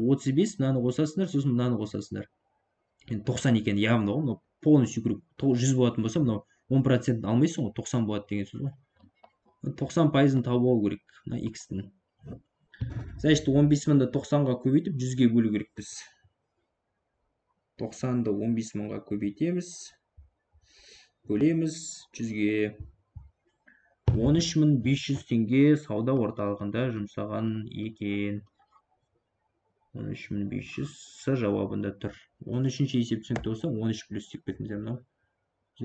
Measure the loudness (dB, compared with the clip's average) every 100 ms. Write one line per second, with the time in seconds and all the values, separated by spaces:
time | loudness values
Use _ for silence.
0 | 2 2 2 0 0 0 0 2 0 0
1 | -2 -2 -2 0 0 0 0 0 -4 -8
2 | -8 -10 -10 _ _ _ _ _ _ _
3 | -8 -6 -4 -2 2 2 2 0 2 2
4 | 2 0 -2 -4 _ _ 4 6 4 0
5 | -4 -4 -8 -2 0 2 2 4 2 2
6 | -2 0 0 0 -6 _ 0 2 4 2
7 | 2 -2 2 2 2 0 -6 -4 -4 -2
8 | 0 -4 -4 -6 -6 -6 -8 -10 _ _
9 | -20 _ _ _ _ _ -10 -6 -2 2
10 | 4 6 4 4 2 2 4 4 2 -2
11 | _ -18 -10 -6 -6 -10 -10 -10 -10 _
12 | _ _ -18 -18 _ _ _ -10 -8 -8
13 | -10 -2 2 4 4 4 6 4 4 4
14 | 4 0 0 0 2 0 2 2 0 -4
15 | -4 2 4 4 2 0 -6 -14 -16 -16
16 | -18 _ _ _ _ _ _ _ _ _
17 | _ _ _ _ _ _ _ -10 -10 -6
18 | -4 -2 0 -2 0 -2 -4 -6 -8 -8
19 | -6 -4 -4 -2 -2 -2 -6 -14 -20 _
20 | _ _ -20 _ _ _ _ _ -20 -20
21 | _ _ -4 0 2 2 -2 -6 -14 -16
22 | -16 -10 -6 -2 0 0 -2 -6 -18 _
23 | _ -20 -20 _ _ _ _ _ _ _
24 | 0 2 4 4 2 4 4 4 2 0
25 | 0 -4 0 0 2 6 6 4 0 -4
26 | 0 0 0 -2 -4 -4 -4 -2 -2 -4
27 | -6 -8 -6 -4 -4 -4 -8 -8 -8 -6
28 | -4 -2 -2 -6 -10 _ _ _ _ _
29 | _ _ _ _ _ _ _ _ _ -10
30 | -8 -8 -8 -6 -4 -6 -8 -8 -10 -10
31 | -20 -8 -2 0 0 0 -2 -4 -6 -6
32 | -10 -12 _ -16 -8 -2 -2 0 -2 0
33 | 0 -2 -4 -4 -4 -4 -4 -2 -2 -4
34 | -6 -12 -12 -14 -10 -10 -8 -8 -8 -10
35 | -12 _ _ _ _ _ _ -12